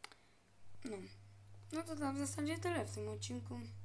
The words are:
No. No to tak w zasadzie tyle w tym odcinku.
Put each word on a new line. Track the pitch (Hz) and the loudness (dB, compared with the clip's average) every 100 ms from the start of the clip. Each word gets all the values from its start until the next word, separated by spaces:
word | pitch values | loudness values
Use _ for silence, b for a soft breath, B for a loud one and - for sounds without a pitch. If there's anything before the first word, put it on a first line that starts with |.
| - B B B B - - - | -14 B B B B -12 -8 -4
No. | 247 202 185 - - - - - - | -2 -4 -4 -10 -14 -16 -14 -14 -4
No | 311 | -2
to | 330 302 | 0 2
tak | 277 | 4
w | 277 | 4
zasadzie | 277 - 294 330 | 2 4 4 4
tyle | 349 339 | 4 4
w | 214 | 4
tym | 214 214 | 0 0
odcinku. | 214 - 247 - 240 233 - | 0 0 -2 -2 -4 -4 -6